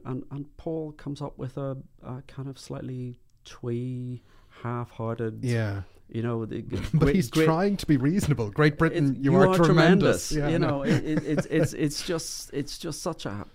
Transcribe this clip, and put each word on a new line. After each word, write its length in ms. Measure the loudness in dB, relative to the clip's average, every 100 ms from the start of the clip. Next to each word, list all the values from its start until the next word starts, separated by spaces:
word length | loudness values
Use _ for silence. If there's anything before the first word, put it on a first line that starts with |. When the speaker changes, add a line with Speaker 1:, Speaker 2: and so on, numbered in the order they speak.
| -8
Speaker 1:
and, 180 | -10 -10
and 140 | -12 -12 -12
Paul 360 | -8 -6 -8
comes 280 | -10 -12 -8
up 160 | -10 -10
with 180 | -10 -8
a, 220 | -8 -8 -14 -18
a 200 | -14 -14 -14
kind 240 | -14 -12
of 80 | -14
slightly 600 | -12 -12 -10 -10 -10 -14 _ _ -20
twee, 800 | -10 -6 -4 -6 -8 -8 -12 -14 _ _ -12
half-hearted, 800 | -8 -8 -8 -8 -6 -4 -6 -4
Speaker 2:
Yeah. 380 | -2 0 -2 -4 -10 -18 -12
Speaker 1:
you 120 | -6
know, 240 | -4 -4 -4
the 160 | -8
g- 160 | -6 -6 -2
Speaker 2:
<laughs> 80 |
But 60 | 2
Speaker 1:
great, 140 | 4 4
Speaker 2:
he's 140 | 0
Speaker 1:
great 160 | 2 4
Speaker 2:
trying 320 | 4 2 0
to 80 | 2
be 120 | 2
reasonable. 520 | 4 2 2 0 -2
"Great 280 | 2 2 4
Britain, 340 | 2 2 0 2
Speaker 1:
It's, 40 | 4
Speaker 2:
you 60 |
Speaker 1:
"You 60 | 6
Speaker 2:
are 100 | 6
Speaker 1:
are 60 | 6
Speaker 2:
tremendous." 760 | 6 8 8 8 6 2 0
Speaker 1:
tremendous." 20 |
Speaker 2:
Yeah, 180 | -2 0
Speaker 1:
You 100 | 2
Speaker 2:
no. 80 | 0
Speaker 1:
know, 160 | 0
it, 200 | 0 0
it, 200 | 0 -2 0
it's, 200 | -2 0
Speaker 2:
<laughs> 40 |
Speaker 1:
it's, 240 | 0 0
it's 320 | 0 -4 -4 -6
just, 440 | -6 -6 -12 -10
it's 240 | -8 -8 -10
just 240 | -10 -8
such 240 | -8 -8 -8
a, 200 | -10 -12